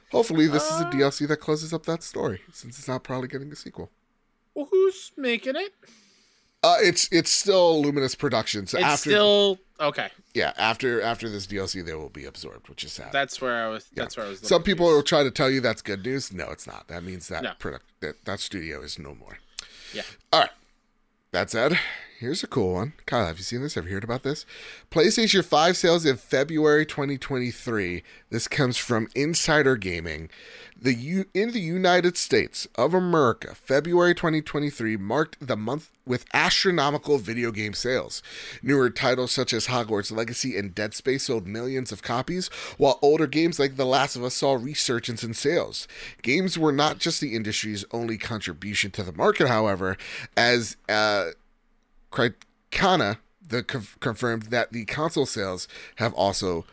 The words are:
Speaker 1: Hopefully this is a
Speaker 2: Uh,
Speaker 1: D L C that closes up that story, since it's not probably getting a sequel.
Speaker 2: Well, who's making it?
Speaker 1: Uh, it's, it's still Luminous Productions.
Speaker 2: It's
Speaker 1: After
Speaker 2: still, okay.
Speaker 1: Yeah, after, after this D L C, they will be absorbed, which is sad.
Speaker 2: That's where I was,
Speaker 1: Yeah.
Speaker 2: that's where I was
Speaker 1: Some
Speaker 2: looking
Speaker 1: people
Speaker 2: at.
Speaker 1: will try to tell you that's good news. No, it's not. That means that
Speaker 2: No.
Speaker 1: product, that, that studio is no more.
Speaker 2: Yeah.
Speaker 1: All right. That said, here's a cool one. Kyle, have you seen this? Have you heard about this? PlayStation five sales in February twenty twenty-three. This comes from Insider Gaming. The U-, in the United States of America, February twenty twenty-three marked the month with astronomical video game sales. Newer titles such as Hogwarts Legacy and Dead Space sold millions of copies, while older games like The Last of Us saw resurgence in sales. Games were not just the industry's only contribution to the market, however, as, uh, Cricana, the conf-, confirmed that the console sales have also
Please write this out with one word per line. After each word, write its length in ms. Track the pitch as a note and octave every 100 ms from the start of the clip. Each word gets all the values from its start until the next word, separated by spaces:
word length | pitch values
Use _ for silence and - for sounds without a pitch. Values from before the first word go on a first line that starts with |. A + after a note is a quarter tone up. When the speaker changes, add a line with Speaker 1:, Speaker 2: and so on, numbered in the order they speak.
| _
Speaker 1:
Hopefully 340 | - A3+ D#3+ D#3
this 160 | D3 D3
is 100 | C3
a 60 | C3+
Speaker 2:
Uh, 40 |
Speaker 1:
D 120 | C3+
L 80 | C#3
C 140 | - D3
that 120 | D3+
closes 340 | - D3+ D#3
up 120 | D#3+ -
that 180 | E3
story, 380 | - F#3+ E3 F#2+ -
since 260 | - B2 A#2
it's 80 | -
not 160 | B2+
probably 240 | - B2+ B2+
getting 240 | C#3 C#3+
a 60 | D3
sequel. 340 | - - - _ _ _ _ _ _
Speaker 2:
Well, 140 | - C#4+
who's 400 | F#4+ F#4+ F#4 - -
making 400 | C4 A#3 B3+ C#4+
it? 180 | G4 - _ _ _ _ _ _ _ _
Speaker 1:
Uh, 140 | D#3+ E3+
it's, 280 | G3+ E3+ -
it's 200 | E3+ D#3+
still 500 | - G3+ F#3+ F3 D#3+
Luminous 320 | D3 C#3+ C3
Productions. 600 | - C#3+ A2+ A2 G#2 F#2+
Speaker 2:
It's 80 | -
Speaker 1:
After 260 | B2 C#3+ D3
Speaker 2:
still, 480 | G#3 G#3 G3+ G3+ F#3+ _ -
okay. 300 | D3+ C#3+ G2+ - _
Speaker 1:
Yeah, 180 | - D#2 -
after, 420 | G#2+ A2+ C3 A#2
after 300 | G#2+ A#2 A#2
this 160 | G#2 F#2
D 100 | G2+
L 100 | F#2+
C, 140 | F#2+
they 140 | E2
will 160 | D#2 D2
be 160 | C#2+ C2+
absorbed, 420 | - - A1 -
which 160 | C#2
is 80 | -
sad. 200 | - -
Speaker 2:
That's 280 | C#3 C#3 -
where 240 | B2+ A#2+
I 40 | A2+
was, 180 | A2 -
Speaker 1:
Yeah. 80 | -
Speaker 2:
that's 140 | A#2 -
where 80 | G#2
I 20 |
was 120 | G2
Speaker 1:
Some 160 | G#2+ F3
Speaker 2:
looking 60 | E3+
Speaker 1:
people 160 | F3 F3
Speaker 2:
at. 40 |
Speaker 1:
will 80 | D3+
try 200 | D3 D#3+
to 80 | C#3
tell 180 | A2+ C3+
you 140 | C3+
that's 180 | A#2+ G#2+
good 240 | - G2+
news. 280 | G#2 C3+ -
No, 160 | F#2 C#2
it's 160 | D#2 -
not. 220 | - -
That 140 | F2
means 260 | F2 F#2 -
that 140 | E2
Speaker 2:
No. 80 | F#2+ F2
Speaker 1:
product, 280 | F#2 C2+ _ _
that, 220 | D2+ - -
that 140 | G2
studio 420 | - G2 D#2+ C#2+
is 160 | D2 -
no 160 | C#2+
more. 240 | C#2+ G#1 - _ - - - -
Speaker 2:
Yeah. 80 | G#2+ - - _
Speaker 1:
All 60 | D#3
right. 100 | - - _ _ _ _ _ _ _
That 160 | F2 G2
said, 300 | A2+ C3 F3 - - - -
here's 240 | A#2 F3
a 40 | -
cool 260 | - F#2
one. 180 | F2+ B2+ - -
Kyle, 180 | B2
have 140 | F#2 E2
you 60 |
seen 180 | F#2+ A#2+
this? 120 | C#3+ -
Have 100 | E2+
you 80 |
heard 100 | G2
about 200 | A2 A#2+
this? 200 | C3+ D#3 - - - - _
PlayStation 520 | - F3 A3 A3 G3
five 320 | - D3 E3 F3+
sales 260 | F3+ E3+
in 120 | D#3+ C3
February 680 | - C3+ C#3+ D#3 D3+ D3
twenty 320 | D3+ - C#3 C#3
twenty-three. 880 | - C3+ B2 - - A2 F2+ F2 - - _
This 180 | A#2 -
comes 280 | - B2+ A#2+
from 320 | - A#2 A2+
Insider 640 | - D3 E3 - D3+ C3+ B2+
Gaming. 520 | F#2+ F2 E2 D2+ D#2+ - - - - -
The 120 | A#2+
U-, 320 | A#2 C3 F#3 F#3+
in 180 | F3+ A3+
the 80 | A#3
United 560 | E3 F3+ F#3 F3+ F3 F3
States 500 | - A#2 - - -
of 200 | - C3
America, 600 | F3+ F3+ E3 B2+ A2 -
February 600 | - - C3+ D#3+ F3 F3
twenty 260 | F3 E3+ D#3
twenty-three 540 | D3+ D3+ D3 C#3+ A2+ A2
marked 500 | G2 B2+ D#3 - C3
the 100 | A2
month 340 | G#2+ D3 - _ -
with 180 | B2 -
astronomical 840 | C#3 E3+ - G3 F3 C#3+ C#3+ C#3+ C#3+
video 340 | G2 A#2 A#2+
game 220 | G#2 G#2+
sales. 480 | F#2+ B2 B2+ A#1 - - - - -
Newer 260 | B2 C#3 B2
titles 400 | - C3 B2 B2
such 220 | - B2
as 140 | A#2 A2+
Hogwarts 420 | B2 A2+ G#2 G#2
Legacy 460 | A2 A#2 A#2+ C3+ G2
and 180 | G2+
Dead 200 | F2 G#2
Space 300 | - - C#3
sold 220 | - A#2 F2+
millions 460 | A2 B2 C3+ B2+
of 100 | G2+
copies, 460 | - A#2+ C3 F3+ F3+ - - -
while 200 | C#3+ B2+
older 240 | C#3+ D#3 D3+
games 300 | C#3+ E3 D#3+
like 160 | C#3 C3+
The 80 | C3
Last 300 | C3 C#3 B2+
of 80 |
Us 100 | B2
saw 200 | - C#3+
resurgence 680 | C3 B2+ D3+ - A#2 - A2+
in 120 | A#2
sales. 520 | A2+ C#3+ E3 B1+ - - - - -
Games 360 | - D3 F#3+ E3+
were 140 | D#3
not 260 | C#3 D3 C#3+
just 220 | E3+ D#3+
the 160 | D3 A2+
industry's 480 | G#2+ G#2 G#2+ G#2 G2+
only 240 | A#2 A#2 G#2+
contribution 720 | - A2 F#2+ D#2 F#2+ G2+ G2+
to 100 | -
the 80 | F#2
market, 340 | E2 F3 - C#3+
however, 480 | A2+ A2 F#2+ F#2+ G2 - - - -
as, 400 | A#2+ A#2+ A2 - -
uh, 380 | G#2+ G#2+ G#2 E2+ - _ _ _ _ _ _ _
Cricana, 1080 | - B2 - _ _ _ - G3 F#3 G#2 G#2 _ _ -
the 160 | A#2
conf-, 360 | - C3+ G2+ -
confirmed 440 | B2 A2 B2 A#2
that 280 | A2 A#2+ A2
the 120 | A#2 G#2+
console 400 | C3+ D#3+ D#3+ C3
sales 420 | A2 G2 F#2 - - - -
have 160 | A2+
also 500 | - G2 F#2+ F#2+ E2+ -